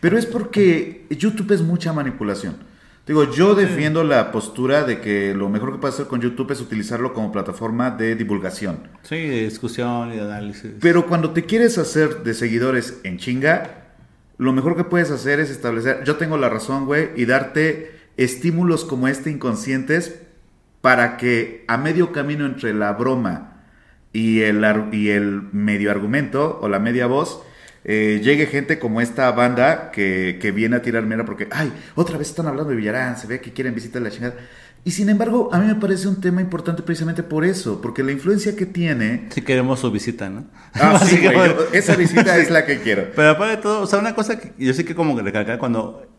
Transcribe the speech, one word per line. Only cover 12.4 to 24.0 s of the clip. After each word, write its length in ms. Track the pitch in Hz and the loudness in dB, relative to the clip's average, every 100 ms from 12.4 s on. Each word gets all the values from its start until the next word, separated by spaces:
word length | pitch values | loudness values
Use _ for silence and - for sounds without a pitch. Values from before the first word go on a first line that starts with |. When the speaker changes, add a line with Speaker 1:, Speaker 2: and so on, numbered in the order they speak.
| 120 117 127 127 117 - | 0 0 0 0 -2 -8
Speaker 1:
en 120 | 95 87 | -10 -8
chinga, 600 | - 127 143 175 - - - - - _ _ - | -6 -2 0 0 -2 -14 -20 -20 -20 _ _ -4
lo 160 | 127 | 0
mejor 200 | 131 143 | 2 0
que 100 | 170 | 0
puedes 260 | 175 175 151 | 0 0 0
hacer 280 | 135 127 143 | -2 0 0
es 120 | 147 | 0
establecer, 520 | 127 120 113 123 - | -4 -4 -2 0 -2
"Yo 120 | 131 151 | 0 -2
tengo 220 | 160 151 | 0 0
la 100 | 123 | 0
razón, 380 | 110 110 135 135 | 0 -4 -4 -2
güey", 240 | 147 160 | 0 -2
y 120 | 123 117 | 0 2
darte 680 | 135 - 156 156 - - - _ - | 2 2 0 0 -2 -10 -20 _ -2
estímulos 720 | 127 - 170 165 180 160 - | -2 0 -2 0 2 0 -2
como 200 | 127 131 | -2 -2
este 240 | 135 156 | -2 -6
inconscientes 840 | 143 127 107 135 131 131 165 170 - - _ _ _ _ _ | -6 -4 -4 -4 -4 0 -2 -2 -10 -20 _ _ _ _ _
para 380 | 127 123 120 - | 2 4 2 0
que 460 | 123 117 - - - | 0 0 -2 -8 -4
a 80 | 120 | -2
medio 340 | 151 160 170 | 0 0 0
camino 340 | 147 143 147 143 | 0 -4 -2 -4
entre 260 | 123 117 | -4 -4
la 200 | 107 104 | -2 -2
broma 720 | 101 123 127 104 85 - - _ _ _ _ | 0 0 0 -2 -4 -10 -20 _ _ _ _